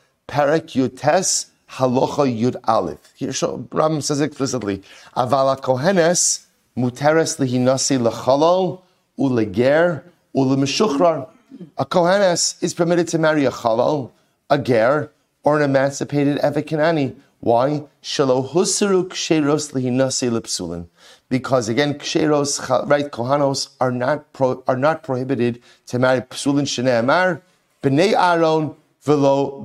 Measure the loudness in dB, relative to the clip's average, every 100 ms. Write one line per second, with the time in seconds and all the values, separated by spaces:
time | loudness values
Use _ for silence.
0 | _ _ -6 -2 2 0 -2 -2 -2 0
1 | 0 2 2 -4 -6 _ -14 -2 0 2
2 | 0 0 0 0 -2 -2 -2 0 -2 -8
3 | _ -10 -8 -4 -4 -6 -6 -2 0 0
4 | -4 -2 -4 -4 -4 -4 -4 -6 -8 -20
5 | -10 -4 0 2 0 0 -2 0 2 2
6 | 2 2 -2 -4 _ _ _ -4 -4 0
7 | 2 2 0 -2 -2 0 2 0 0 0
8 | 0 -2 0 2 2 2 -2 -6 _ _
9 | _ -4 -2 0 0 0 2 4 2 -2
10 | -10 _ _ 0 0 2 0 0 0 2
11 | 2 0 -6 _ _ -20 -12 -8 -2 0
12 | 2 2 2 0 -4 -4 -4 -2 0 0
13 | 0 0 2 2 0 0 0 0 0 -2
14 | -6 _ _ _ -2 0 2 2 4 2
15 | -4 _ _ _ 0 2 2 2 0 -2
16 | -4 0 0 0 -2 -2 -4 0 0 0
17 | -2 -6 _ _ 0 2 2 -2 -8 _
18 | -6 0 2 2 0 0 0 0 2 0
19 | 0 -4 -2 0 2 0 -2 -4 -2 0
20 | 0 0 -2 -2 -4 -8 -8 -10 -12 _
21 | -20 -20 -6 -4 0 -2 0 0 0 -2
22 | -4 0 2 0 0 -4 -2 0 2 0
23 | 0 -6 -2 0 0 -2 -6 -4 -2 -2
24 | -2 -4 -6 -2 -2 0 -2 0 0 0
25 | -4 -6 -4 -2 -2 -4 _ _ -8 0
26 | 2 2 -2 -6 -2 0 -2 -2 0 2
27 | 2 2 0 -2 _ _ _ _ 0 2
28 | 2 2 2 2 2 0 -2 -8 _ _
29 | 0 2 4 2 -2 -6